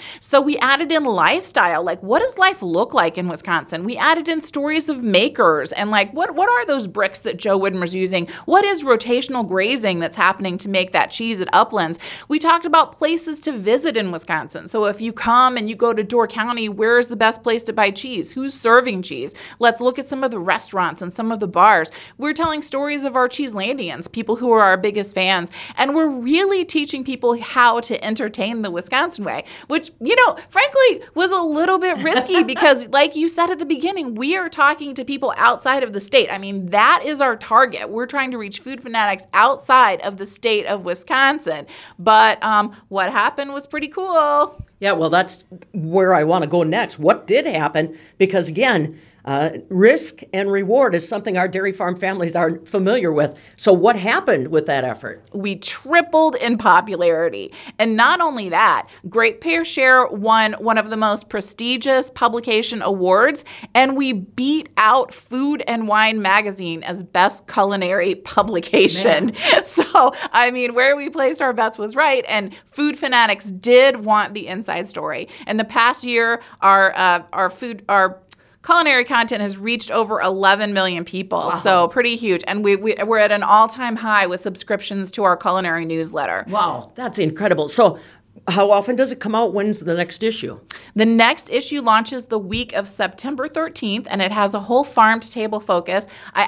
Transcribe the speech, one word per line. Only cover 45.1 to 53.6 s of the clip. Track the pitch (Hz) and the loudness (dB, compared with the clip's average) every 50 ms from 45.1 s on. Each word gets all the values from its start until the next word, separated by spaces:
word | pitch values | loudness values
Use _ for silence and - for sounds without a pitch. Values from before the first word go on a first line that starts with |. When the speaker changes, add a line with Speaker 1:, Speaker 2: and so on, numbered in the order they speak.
| 165 180 185 180 - - - _ 180 180 - _ | 2 2 2 0 -4 -12 -16 _ -20 -20 -20 _
Speaker 2:
where | - 202 156 160 170 190 190 185 185 | -10 -8 -6 0 2 2 4 4 4
I | 160 151 | 4 4
wanna | 156 175 185 156 147 | 4 2 2 0 0
go | 170 175 170 | 0 0 0
next. | 160 170 226 220 - - - | 2 0 -2 -2 -4 -6 0
What | 151 180 226 - - - | 2 2 2 2 0 0
did | 202 269 330 | 0 0 2
happen? | 330 202 156 151 - - 156 160 160 - - - - _ - | 0 -2 -2 -2 -2 0 -2 -2 -2 -6 -14 -20 -20 _ 0
Because, | 190 190 190 185 165 151 | 0 0 2 0 -2 -2
again, | 156 185 254 262 226 170 160 156 160 - - _ _ _ _ | -2 0 0 2 2 2 0 -2 -6 -12 -20 _ _ _ _
uh, | 139 139 139 151 160 - - - - | -4 -2 -2 -2 -2 -4 -8 -10 -4
risk | 196 185 196 233 285 330 320 - - - - - - | 2 4 6 6 6 4 0 -8 -12 -16 -14 -8 -6
and | 190 196 196 | -4 -2 -2
reward | 196 196 196 185 226 269 269 220 175 | -2 -2 0 2 2 2 4 2 2
is | 170 165 - | 0 -2 -4
something | 233 196 - 220 185 | -6 -6 -6 -4 -2
our | 180 185 190 | -2 -2 -2
dairy | 175 190 190 196 | -2 -4 -4 -4
farm | 190 - 196 180 180 | -4 -4 -4 -6 -4
families | 180 196 185 190 185 175 165 165 | -4 -4 -6 -4 -4 -4 -4 -2
are | 170 170 160 170 165 | 0 0 0 -2 -4
familiar | - - - 202 190 190 233 254 180 165 | -8 -6 -4 -2 0 0 0 0 0 0
with. | 156 147 151 143 - - - - _ | 0 0 0 -2 -4 -10 -20 -20 _
So | - | -2